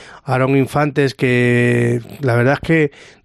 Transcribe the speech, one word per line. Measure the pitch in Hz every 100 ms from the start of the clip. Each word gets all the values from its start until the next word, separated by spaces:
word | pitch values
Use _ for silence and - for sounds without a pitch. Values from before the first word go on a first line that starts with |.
| - - -
Aarón | 127 131 139
Infantes, | 127 147 151 139 135 -
que | 127 123 123 120 120 120 120 120 113 -
la | 135 117
verdad | 123 143
es |
que, | - 160 147 - - -